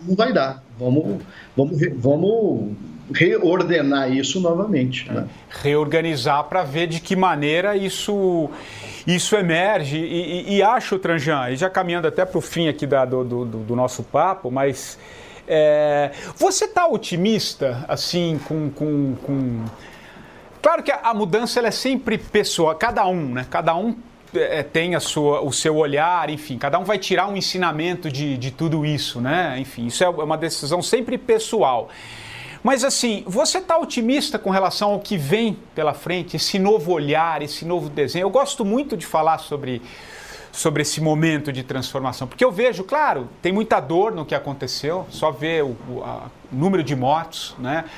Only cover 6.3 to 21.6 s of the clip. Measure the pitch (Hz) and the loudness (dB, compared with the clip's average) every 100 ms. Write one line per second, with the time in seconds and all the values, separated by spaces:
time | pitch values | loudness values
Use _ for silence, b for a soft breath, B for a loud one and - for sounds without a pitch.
6.3 | 143 151 185 151 151 175 160 - 190 185 | 0 0 -2 0 -2 -2 -4 -2 2 2
7.3 | 151 147 160 196 202 196 - - 202 190 | 2 2 2 2 0 -2 -4 -2 0 2
8.3 | 170 147 B B B B B - 175 - | 2 -2 B B B B B 0 0 2
9.3 | 214 180 165 190 208 143 156 165 170 175 | 2 4 2 4 2 0 -4 -2 -4 -4
10.3 | 175 - 196 196 247 - 190 175 165 147 | -6 0 4 4 4 0 -2 0 0 2
11.3 | 147 123 131 185 190 180 175 160 147 185 | 0 0 0 0 0 0 0 0 2 0
12.3 | 170 - 165 165 - 139 139 127 127 123 | 0 -2 0 0 0 2 2 4 0 0
13.3 | 120 120 110 110 120 127 - 117 143 175 | -2 -4 -6 -2 0 0 -2 -2 2 2
14.3 | 185 127 131 139 135 - - B B B | 0 -4 0 0 -2 -8 -16 B B B
15.3 | B - 160 151 151 147 147 143 B B | B 0 4 6 6 4 4 2 B B
16.3 | - 370 381 427 - 339 220 - 170 196 | 2 2 4 0 2 2 2 0 0 2
17.3 | 214 - - 135 120 - 143 - 175 170 | 2 0 -2 -2 -2 -4 -4 -2 0 0
18.3 | 160 - 160 147 - 151 147 139 127 - | 0 -2 -2 -2 -2 0 2 0 -2 -2
19.3 | 139 127 117 113 B B B B B B | -2 -2 -2 -6 B B B B B B
20.3 | B B - 302 330 294 254 254 214 202 | B B 0 2 4 2 0 0 0 2
21.3 | 208 233 247 | 0 0 0